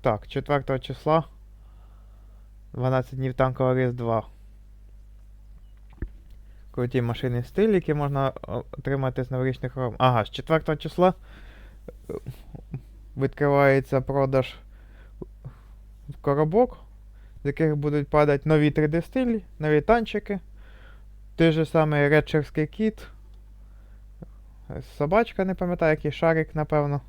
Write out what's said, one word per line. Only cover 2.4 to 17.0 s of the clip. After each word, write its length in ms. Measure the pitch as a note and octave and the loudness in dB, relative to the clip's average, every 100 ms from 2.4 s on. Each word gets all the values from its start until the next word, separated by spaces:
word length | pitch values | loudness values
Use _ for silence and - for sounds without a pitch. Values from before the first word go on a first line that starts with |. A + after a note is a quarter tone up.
| - - - | -20 -20 -16
Дванадцять 460 | B2 B2+ C3 B2+ C3 | -4 0 0 -2 -6
днів 160 | C3 | -6
танкового 420 | B2+ C3 B2 B2+ B2+ | 0 -2 2 0 2
Різдва. 500 | B2+ B2 A#2 A2+ - - - - - - - - - - - - - - - - - - - - - - - - - | 0 -2 -2 -2 -4 -18 -20 -20 -20 -20 -20 -20 -20 -20 -20 -20 -20 -20 -20 -20 -20 -12 -12 -12 -20 -20 -20 -20 -12
Круті 320 | - B2 B2+ | -4 -2 0
машини 400 | A#2 A#2 B2+ A#2+ | -2 -2 -4 -4
стиль, 260 | B2 - A3 | -4 0 2
які 260 | G3 - | 2 0
можна, 380 | D3 C#3+ C#3 C3+ - | -2 -2 0 -2 -4
о-, 220 | - A#2 - | -8 -8 -8
отримати 520 | - - C#3 C3 B2+ | -10 -4 -2 -2 -4
з 60 | B2+ | -6
новорічних 460 | B2+ C3 B2+ B2+ C3 | -2 -2 -4 -8 -6
ром-, 180 | B2+ G#2+ | -6 2
ага, 260 | B2+ A#2+ | 2 2
з 60 | G2+ | 0
четвертого 460 | - - D#3+ - D3+ | -8 0 0 0 -4
числа, 380 | D#3+ - F3+ F3+ - - - - - - - - - | -4 2 2 2 -12 -20 -20 -20 -20 -20 -20 -20 -12
е, 40 | - - - - - - C3+ - - - C3 | -12 -10 -16 -16 -18 -14 -16 -16 -20 -16 -4
відкривається 840 | C3 - C#3+ C#3 C#3 C3+ C3 C3+ | -4 0 2 6 6 4 2 -2
продаж 540 | C3 C#3 C3+ C3+ C3 - - - - - - - - - - - - - - - - C#3 | -2 -2 2 2 0 -8 -20 -20 -20 -20 -20 -18 -18 -16 -20 -20 -20 -20 -20 -20 -20 -8
коробок, 580 | - C#3+ D#3 F#3+ B3 - - - | -2 0 2 2 0 -2 -20 -20